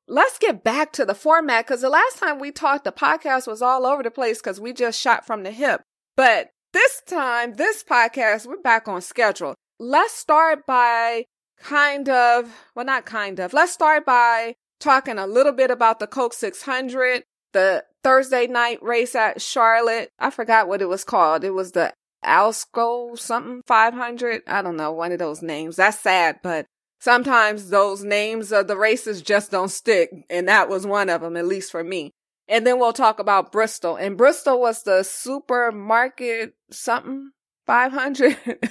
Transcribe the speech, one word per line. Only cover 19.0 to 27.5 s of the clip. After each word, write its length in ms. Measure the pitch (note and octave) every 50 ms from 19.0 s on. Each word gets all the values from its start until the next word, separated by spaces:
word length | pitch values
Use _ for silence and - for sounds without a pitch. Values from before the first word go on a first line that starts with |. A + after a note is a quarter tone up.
| B3 A#3+ -
at 260 | A#3+ A3 G3 - -
Charlotte. 680 | - - - C4 A3+ A3+ A3+ A#3 A#3 A3+ A3+ A3+ - - _ -
I 100 | - C4+
forgot 380 | - - A3+ A#3 A3+ A3 G3+
what 140 | F3 G3+ G3
it 80 | G3 F3
was 140 | F#3 F#3+ -
called. 400 | - A#3 F#3+ E3+ D#3 D#3+ F3+ F#3
It 60 | G3
was 220 | F#3+ F#3 F#3 F3+
the 200 | - F3 D#3 - - _ _ _ _ - -
Alsco 920 | - D#3 F3 G#3 A3+ A3 - - _ - A#3+ A#3 A#3 A#3+ A#3+ A#3+ A#3+ A#3
something 440 | A#3 - - A3+ A#3 - A#3+ B3 B3 -
five 280 | - A#3+ A3 A3 A#3 A#3+
hundred. 500 | B3 A#3+ A#3+ A#3+ A#3+ B3 A#3+ A3+ - -
I 140 | - - G3+
don't 160 | F#3+ F3 E3+
know, 140 | D#3 D#3 D3+
one 200 | D#3+ E3 E3 F3
of 80 | F3 E3+
those 220 | E3+ D3+ D#3 D#3
names. 340 | E3+ E3 D3+ D3+ D#3+ E3 E3
That's 220 | F#3 F#3+ G#3+ G#3 -
sad, 400 | - G3+ F#3 F3+ E3+ D#3+ D3 _ -
but 220 | F3+ E3 D#3 - _ _ _ _ _ _ _
sometimes 720 | - A#3+ A#3+ B3 B3 C4+ B3 A#3 G#3+ G#3+